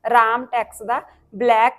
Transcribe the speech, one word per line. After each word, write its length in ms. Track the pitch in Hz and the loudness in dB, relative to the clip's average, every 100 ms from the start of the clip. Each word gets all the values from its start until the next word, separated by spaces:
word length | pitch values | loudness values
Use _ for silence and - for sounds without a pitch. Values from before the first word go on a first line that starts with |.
| 220 | 0
ਰਾਮ 360 | 240 226 240 254 | 2 2 0 -4
ਟੈਕਸ 380 | 240 220 - | -6 -6 -10
ਦਾ 180 | 208 254 - _ _ 196 | -8 -8 -8 _ _ -4
ਬਲੈਕ 380 | 240 220 240 | 0 4 2